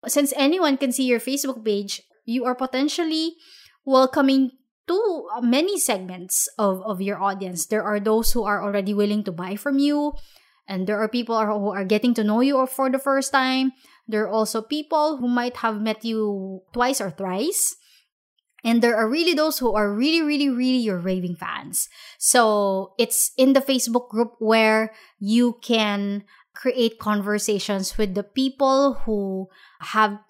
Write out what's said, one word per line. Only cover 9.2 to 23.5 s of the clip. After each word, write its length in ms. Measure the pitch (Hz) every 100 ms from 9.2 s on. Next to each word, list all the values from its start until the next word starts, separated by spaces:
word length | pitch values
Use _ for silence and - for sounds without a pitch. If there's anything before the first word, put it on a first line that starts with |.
to 80 | 208
buy 240 | 170 185 208
from 220 | 285 277
you. 340 | 285 294 294 - - - _ _ -
And 180 | 190 185
there 140 | 208
are 80 | 214
people 260 | 240 226
are, 120 | 226 214
who 240 | 208 202
are 140 | 196
getting 300 | 185 214 247
to 100 | 233
know 160 | 208 220
you 260 | 269 277 262
for 240 | - 262
the 80 | 262
first 340 | 277 269 269
time. 400 | 269 262 262 262 - _ _ -
There 160 | 214
are 60 | 214
also 320 | 220 220 226
people 560 | 220 302 294 320 302 285
who 100 | 247
might 300 | 247 247 247
have 220 | 226 214
met 240 | 214 214
you 580 | 226 220 214 202 190 190 _
twice 280 | 240 247 269
or 100 | 196
thrice. 680 | 165 190 185 285 403 - - _ _ _ _ _ _ _ _
And 180 | 233 233
there 140 | 240 220
are 120 | 220
really 260 | 294 339
those 240 | 302 311 -
who 160 | 247
are 180 | 208 208
really, 300 | 208 277 330
really, 260 | 302 294 285
really 300 | 247 254 254
your 200 | 220 180
raving 380 | 175 190 180 170
fans. 520 | 175 - - 175 - - - -
So 760 | - 247 226 208 202 190 190 -
it's 320 | 220 - - -
in 160 | 262